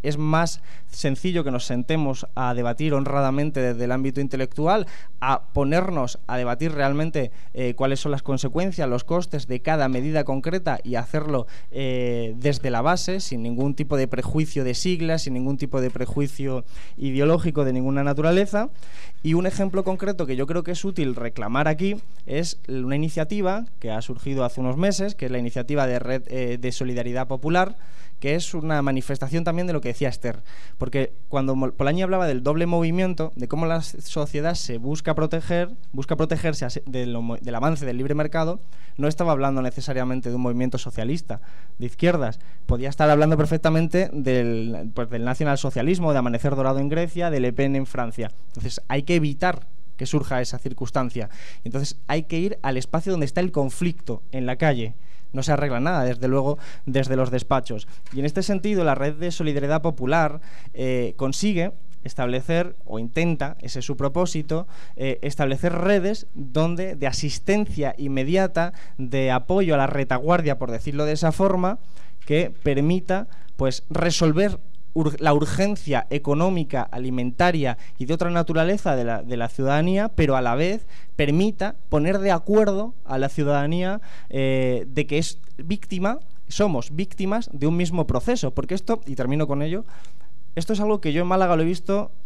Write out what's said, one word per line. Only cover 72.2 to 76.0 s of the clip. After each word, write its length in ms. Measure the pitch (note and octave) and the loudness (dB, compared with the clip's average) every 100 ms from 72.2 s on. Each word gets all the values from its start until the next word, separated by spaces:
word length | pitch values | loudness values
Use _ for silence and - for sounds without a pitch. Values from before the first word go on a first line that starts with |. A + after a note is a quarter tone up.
| - | 0
que 260 | D3 F3+ - | 0 0 0
permita, 640 | D3 C#3 D3+ F#3 - F#3+ A#3 - - - | 0 2 2 2 0 -2 -2 -4 -4 0
pues, 280 | C3 - - | 0 0 -2
resolver 720 | D3+ E3+ D#3+ E3 D3+ G3+ - - - - | 0 0 2 2 4 2 0 -2 -4 -2
ur-, 260 | - D3+ D3 | 0 0 2
la 140 | D#3 | 2
urgencia 760 | D3 D3 C#3+ G3 G#3 - B2+ | 4 2 0 0 0 0 0